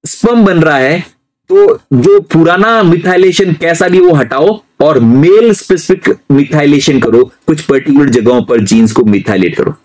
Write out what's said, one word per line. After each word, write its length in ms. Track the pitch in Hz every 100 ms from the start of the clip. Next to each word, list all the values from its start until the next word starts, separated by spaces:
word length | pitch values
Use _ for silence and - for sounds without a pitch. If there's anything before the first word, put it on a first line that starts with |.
स्पर्म 420 | - - 226 240 202
बन 160 | 175
रहा 160 | 160 143
है 220 | 131 170 - _ _ _ _
तो 300 | 381 403 453 _
जो 260 | 131 131 403
पुराना 580 | - 160 165 180 214 226
मिथाइलेशन 720 | 190 170 185 180 190 180 185
कैसा 340 | 156 170 165 165
भी 100 | 185
वो 140 | 180
हटाओ 480 | 151 117 131 165 214 _ _
और 180 | 143 135
मेल 540 | 117 127 160 208 233
स्पेसिफिक 640 | 202 - 180 - 190 - 190 _
मिथाइलेशन 680 | 139 143 156 147 143 135 135
करो, 240 | 113 113 127 _ -
कुछ 140 | 151
पर्टिकुलर 480 | - 135 131 139 143
जगहों 340 | 120 110 123
पर 180 | - 117
जीन्स 300 | 104 113 110
को 140 | 110 110
मिथाइलेट 500 | 98 101 95 90 -
करो 200 | - -